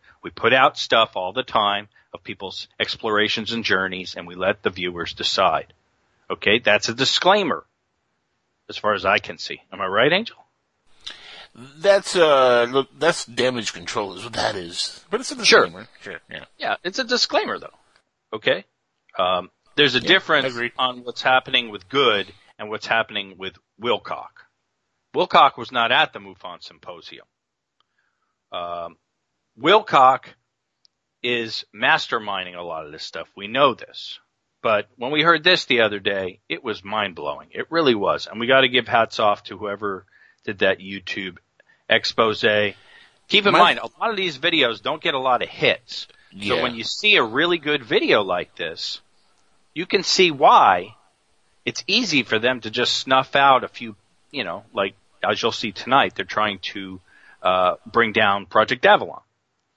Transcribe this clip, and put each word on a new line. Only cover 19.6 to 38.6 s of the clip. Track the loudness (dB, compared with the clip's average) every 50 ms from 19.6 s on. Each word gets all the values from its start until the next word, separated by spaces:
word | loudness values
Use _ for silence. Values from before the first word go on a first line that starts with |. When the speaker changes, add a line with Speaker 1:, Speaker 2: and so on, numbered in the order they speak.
| _ _ _
Speaker 1:
there's | 2 4 4 2
a | 0
Speaker 2:
Yeah, | 2
Speaker 1:
difference | 2 2 2 2 2 0 0 0 -2 -4
Speaker 2:
agreed. | -6 -6 -6 -4 -4
Speaker 1:
on | -4 -4 -4 -6 -12
what's | -12 -8 -2
happening | 0 2 2 2 2 0 -2 -2 -2 -4
with | -8 -14 -10 -4
Good | 0 2 2 4 2 2 -2 -6 -12 _ _ _ _
and | -14 -12 -10
what's | -10 -8 -4
happening | -2 0 0 -2 -2 -6 -10 -10 -10 -12
with | -12 -12 -12 -12 _ _ _ _ -6
Wilcock. | -4 -2 -2 -2 -4 -8 -12 -12 -12 -16 _ -20 _ _ _ _ _ _ _ _ _ _ _ _ _ _ -4
Wilcock | -4 0 2 4 6 6 4 2
was | -2 -10 -6 -2
not | 0 2 2
at | 2 2 2 0 -4
the | -10
mufon | -16 -18 -20 _ -18 -18 -18 -18 -20
Symposium. | -20 -20 _ -18 -18 -18 -16 -18 -20 -20 -20 -20 _ _ _ _ _ _ _ _ _ _ _ _ _ _ _ _ _ _ _ _ _ _ _ _ _ -12
Um, | -10 -10 -10 -10 -10 -12 -12 -16 _ _ _ _ _ _ _ _ _ _ _ _ -2
Wilcock | 4 4 4 4 4 2 4 6 6 6 4 2 -2 -12 -20 _ _ _ _ _ _ _ _ _ _ _ _ _ _ _ _ _
is | -4 -4 -2 -2 -4 -6 -8 -12 -12 _ -8
masterminding | -2 0 0 0 0 -2 -4 -6 -6 -6 -6 -6 -6 -8 -10 -12
a | -12
lot | -12 -10 -10 -10 -12
of | -12
this | -14 -16 -14
stuff. | -14 -12 -12 -14 -14 _
We | -14 -10
know | -4 2 4 4 4 2
this. | 0 -8 -18 -18 -18 -18 -18 -18 -20 _ _ _ _ _ _ _ _
But | 0 0 0 0 0 _ _
when | -10 -6 -4
we | -2 2 4
heard | 4 4 4 4
this | 2 2 2 2
the | 2 2 4
other | 2 2 0 -2
day, | -2 -2 -2 -2 -4 -6 -8 _ _
it | -10 -10 -8 -6
was | -8 -8 -8 -8
mind-blowing. | -6 -4 -4 -4 -4 -6 -8 -8 -8 -8 -10 -12 _
It | -10 -10 -8 -4
really | -2 2 2 2 2
was. | 2 2 0 -2 -2 -4
And | -10 -10 -6
we | 0
gotta | 2 4 4